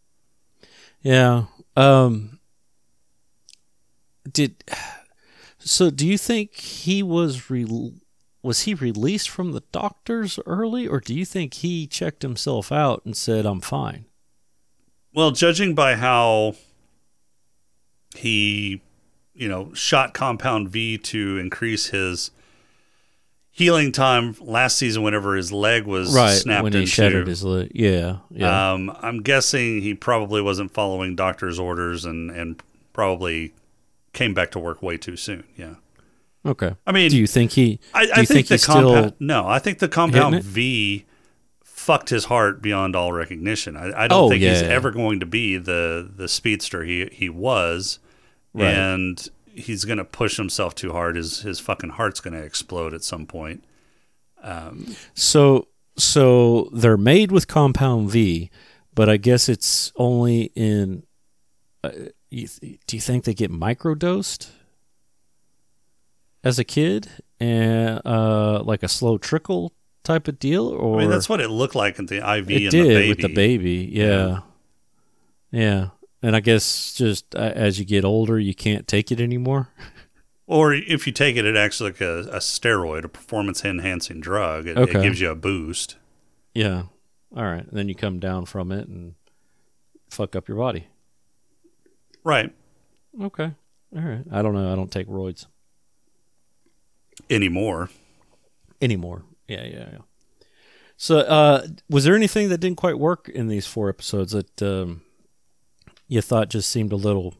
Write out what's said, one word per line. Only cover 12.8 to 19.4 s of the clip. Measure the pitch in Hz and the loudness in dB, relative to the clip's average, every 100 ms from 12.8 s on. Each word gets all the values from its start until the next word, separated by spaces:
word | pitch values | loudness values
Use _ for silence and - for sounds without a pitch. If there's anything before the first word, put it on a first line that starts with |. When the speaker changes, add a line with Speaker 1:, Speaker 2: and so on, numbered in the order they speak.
| 143 113 113 | 0 0 -6
Speaker 1:
and | 110 | -6
said, | - 110 107 | -2 0 0
"I'm | 92 | -4
fine"? | - 139 110 - - _ _ _ _ _ _ _ _ _ _ | -6 -6 -6 -10 -18 _ _ _ _ _ _ _ _ _ _
Speaker 2:
Well, | 156 156 | 0 2
judging | 123 170 170 196 | 4 2 4 0
by | 151 135 117 | 2 2 2
how | 127 123 117 110 107 - _ _ _ _ _ _ _ _ _ _ _ _ _ _ _ - | 2 4 4 2 0 -4 _ _ _ _ _ _ _ _ _ _ _ _ _ _ _ -8
he, | 113 107 104 104 104 98 - _ _ _ _ | -4 0 0 -2 -6 -10 -14 _ _ _ _
you | - | -12